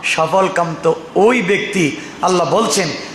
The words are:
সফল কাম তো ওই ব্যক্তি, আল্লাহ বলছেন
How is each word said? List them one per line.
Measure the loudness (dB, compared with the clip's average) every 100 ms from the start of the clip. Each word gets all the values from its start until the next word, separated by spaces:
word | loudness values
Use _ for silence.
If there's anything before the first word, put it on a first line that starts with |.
সফল | -4 -2 2 2 2
কাম | 0 -2 0
তো | 0 0 -2 2
ওই | 4 4
ব্যক্তি, | 2 0 0 0 0 -2 -12 -4
আল্লাহ | 0 0 2
বলছেন | 0 0 0 -2 -4 -12